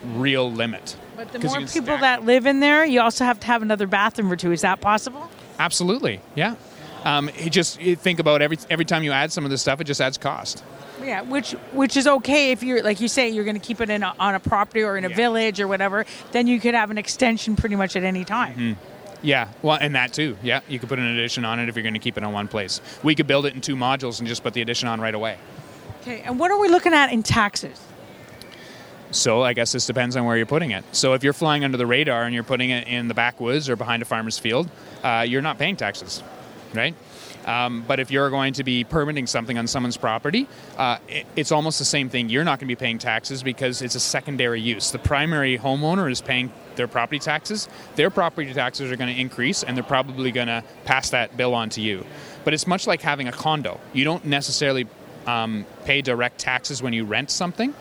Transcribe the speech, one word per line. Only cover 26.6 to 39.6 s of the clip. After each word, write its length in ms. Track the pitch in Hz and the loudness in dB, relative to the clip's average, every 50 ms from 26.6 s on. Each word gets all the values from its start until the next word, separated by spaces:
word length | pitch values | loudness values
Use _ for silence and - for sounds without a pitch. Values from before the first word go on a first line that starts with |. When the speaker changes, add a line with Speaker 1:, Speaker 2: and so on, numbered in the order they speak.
Speaker 2:
we 80 | 415 392 | 6 6
looking 240 | 339 359 - 349 330 | 6 6 6 6 6
at 180 | 294 285 262 | 6 6 6
in 120 | - 226 214 | 4 0 2
taxes? 580 | - - 233 214 202 - - - 147 135 - - - - - - - - - - - - - - - - - - - - - - - - - - - | 2 2 2 2 2 0 -6 -8 -8 -14 -16 -18 -20 -20 -20 -20 -20 -20 -20 -20 -20 -20 -20 -20 -20 -18 -20 -18 -18 -18 -18 -20 -20 -20 -20 -16 -6
Speaker 1:
So 320 | - - - 127 110 117 131 | -2 0 2 4 4 4 4
I 120 | 123 123 | 2 2
guess 180 | 120 117 113 - | 2 0 0 0
this 140 | 127 120 | -2 -2
depends 300 | - 120 127 123 123 123 | 0 2 2 2 2 2
on 100 | 131 120 | 0 2
where 100 | 117 117 | 2 4
you're 80 | 117 113 | 2 2
putting 280 | 110 143 156 170 139 104 | 2 2 0 0 0 -4
it. 120 | 95 - - - | -4 -6 -4 -2
So 220 | - - 131 131 | 2 4 4 4
if 100 | 131 123 | 4 4
you're 80 | 139 143 | 2 2
flying 320 | - 170 156 147 147 143 | 2 2 2 2 2 2
under 140 | 139 131 123 | 0 0 0
the 80 | 123 | 2
radar 380 | 117 120 131 151 147 127 117 117 | 4 4 4 4 2 2 0 0
and 100 | 120 120 | 0 -2
you're 100 | 120 113 | -2 0
putting 240 | - 135 123 127 127 | 0 0 0 2 0
it 160 | 127 120 117 | 0 -2 -2
in 220 | 120 120 123 120 117 | -2 -4 -2 -2 -2
the 60 | 113 | 0
backwoods 560 | 110 117 120 120 - 123 117 127 151 151 135 | 2 2 0 0 -2 -2 0 0 0 0 -2
or 60 | 120 | -2
behind 260 | 104 117 113 117 117 120 | -2 0 -2 -2 -2 0
a 20 | |
farmer's 340 | - 123 113 110 113 110 - | -2 -2 -2 -2 -4 -6 -4
field, 300 | - 113 110 131 175 175 - - - - - - - | -2 0 0 0 0 -2 -6 -16 -20 -18 -18 -4 0
uh, 220 | 127 117 113 117 | 0 2 2 2
you're 140 | 120 123 135 139 | 2 0 0 0
not 160 | 156 - - | 0 -2 0
paying 180 | 143 165 202 | -2 -2 -2
taxes, 460 | - 120 101 98 - - 92 - - - - - - - - - - - - - | -2 -4 -4 -4 -6 -10 -10 -12 -12 -12 -16 -18 -18 -18 -18 -20 -20 -18 -8 -4
right? 200 | 110 120 147 165 - - - - - - - - - - | -2 -2 -2 -2 -6 -18 -20 -20 -18 -18 -18 -18 -12 -6
Um, 380 | - 117 120 123 123 120 117 117 | -4 -2 0 0 -2 -2 -6 -2
but 140 | 117 135 131 | -2 0 -2
if 100 | 131 127 | 0 0
you're 200 | 135 139 139 139 | 0 2 2 2
going 240 | 131 139 135 135 135 | 2 0 0 0 -2
to 100 | 139 135 | -2 -2
be 200 | 131 127 120 120 | 0 0 0 -2
permitting 420 | - - 165 147 147 156 143 127 | 0 0 0 0 0 -2 -4 -4
something 300 | 113 - 135 117 117 127 | -2 -2 -2 -2 -2 -2
on 80 | 117 | -2